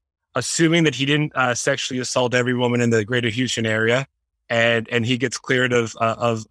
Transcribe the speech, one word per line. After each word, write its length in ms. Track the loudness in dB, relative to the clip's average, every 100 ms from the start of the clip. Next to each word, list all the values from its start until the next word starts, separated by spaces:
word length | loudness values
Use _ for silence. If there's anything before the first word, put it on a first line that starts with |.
| _ _ _
assuming 500 | -6 -4 2 2 4
that 100 | 2
he 100 | 0
didn't, 280 | 0 0 0
uh, 200 | 0 0
sexually 460 | 0 -2 -2 -4 -6
assault 340 | -4 0 0
every 200 | 0 0
woman 260 | 0 0 2
in 100 | 2
the 140 | 2
greater 240 | 0 -2 -2
Houston 380 | -2 -4 -2 -2
area, 400 | 0 2 0 -2 _ _ _ -4
and, 400 | 0 2 0 0
and 140 | -2
he 140 | 0 0
gets 180 | -2 -4
cleared 360 | -2 0 2
of, 220 | 0 0 0
uh, 140 | -2 0
of, 260 | -2 -2 -2